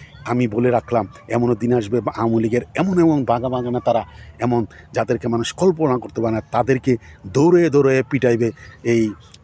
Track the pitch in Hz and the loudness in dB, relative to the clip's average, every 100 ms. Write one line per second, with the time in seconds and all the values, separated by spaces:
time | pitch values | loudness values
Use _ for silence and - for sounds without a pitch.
0 | - - - 123 120 104 123 120 - 117 | -20 -12 -4 -2 0 0 2 0 0 -2
1 | 98 - - 113 120 110 120 123 101 120 | -4 -10 -4 0 0 0 0 0 0 -4
2 | 110 - 117 113 110 120 - - 185 180 | -4 -4 -2 0 0 -2 -4 -4 -2 2
3 | 165 151 120 120 127 127 120 120 123 117 | 2 2 0 -2 -2 -4 -4 -4 0 -2
4 | 101 - - - 120 120 104 - - 120 | -2 -14 -18 -6 -2 -2 -4 -10 -10 -6
5 | 113 117 123 117 117 - 185 160 156 127 | -4 -4 -4 -4 -4 0 0 2 0 -2
6 | 113 - 113 113 - 117 117 131 - 120 | -6 -6 -4 -4 -4 -2 0 0 0 -2
7 | - - 98 127 160 175 165 139 135 131 | -4 -20 -4 2 4 4 4 4 4 2
8 | 127 135 123 117 117 - - - 117 117 | 0 0 2 2 -2 -4 -18 -8 0 0
9 | 110 92 - - | 0 -4 -16 -10